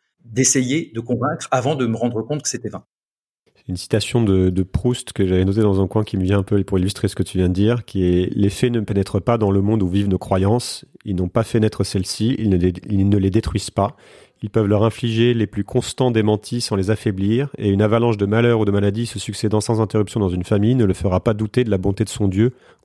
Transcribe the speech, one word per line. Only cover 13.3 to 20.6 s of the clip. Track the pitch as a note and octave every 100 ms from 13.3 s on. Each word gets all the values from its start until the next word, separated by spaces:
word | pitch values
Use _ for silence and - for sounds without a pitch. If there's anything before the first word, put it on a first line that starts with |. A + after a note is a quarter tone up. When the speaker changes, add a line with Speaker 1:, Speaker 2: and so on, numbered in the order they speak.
| A2 - G#2+ -
Speaker 2:
pas. | - G2+ - - - - _
Ils | G#2
peuvent | A2+ G2+
leur | G#2
infliger | A2 - A#2+ A2+ A#2+ A#2
les | G#2
plus | -
constants | G2+ B2+ - - B2+
démentis | A2+ G#2+ G#2+ - A#2+
sans | - G2+
les | F#2+
affaiblir, | G#2+ A2 G2 G2 A2+ C#3+ -
et | G#2
une | G2
avalanche | G#2+ A2+ A#2 G#2+
de | G2+
malheurs | A2 A#2+ A#2
ou | G#2
de |
maladies | G2+ G2+ G#2 A#2
se | G2+
succédant | - G2+ A2 G#2+
sans | G#2 A2+
interruption | G#2+ A2 G#2 A#2+
dans | G2
une | F2+ F2+
famille | G#2